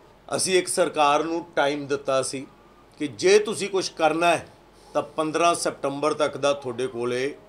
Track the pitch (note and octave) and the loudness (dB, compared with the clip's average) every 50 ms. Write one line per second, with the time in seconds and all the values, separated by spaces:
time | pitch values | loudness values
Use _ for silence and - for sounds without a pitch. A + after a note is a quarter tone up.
0 | - - - - _ - - - - F3+ F#3+ F3+ F3+ F3+ - F#3+ F3 D3+ - D#3 | -20 -20 -20 -20 _ -6 -4 -4 0 2 2 2 2 0 0 0 0 0 2 2
1 | D3+ C#3+ C#3+ D3+ D#3 E3 E3 E3+ E3 - - - C#3+ C#3+ D3 D3 C#3+ C3 C#3+ C#3 | 4 4 4 4 2 0 -4 -6 -6 -4 -2 0 0 0 0 -2 -4 -4 -4 -4
2 | - - C3+ C3+ B2+ - - C#3 C#3 - - - - - - - - _ _ - | -2 0 0 0 0 -2 -6 -10 -10 -12 -18 -20 -20 -20 -20 -20 -20 _ _ -8
3 | D3+ C#3+ A#2+ G2+ D#3 F3+ G3+ G#3 G#3 A#3 G3 C3 F3+ G3+ F#3+ F#3+ E3+ - - - | -8 -8 -6 0 4 6 6 6 4 2 -2 -4 -4 -4 -2 -4 -4 -4 -2 0
4 | D#3+ D#3 D#3 E3 F3 F3 E3 C3+ - - - - - - - - - - - D3+ | 2 2 2 2 2 2 2 0 -2 -8 -18 -20 -20 -20 -20 -20 -16 -6 -4 -4
5 | C#3+ D3 - - D#3 D#3 D3+ D#3+ E3+ E3+ E3+ E3 - D#3+ C3+ - - C#3 C#3 C#3+ | -4 -4 -4 -4 -4 -2 0 2 2 2 2 2 0 -4 -4 -4 -4 -6 -4 -2
6 | C#3+ D#3 D3+ D3 D3+ C#3 - C3 C3+ C#3+ C#3+ C#3+ - B2+ A#2+ B2 C3 B2+ A2 A#2 | -2 0 0 0 0 -2 0 0 0 0 0 0 -4 -6 -6 -4 -4 -6 -4 -4
7 | A#2+ B2 B2 B2 C3 C#3+ D3 - - | -4 -4 -2 -2 -4 -4 -6 -8 -14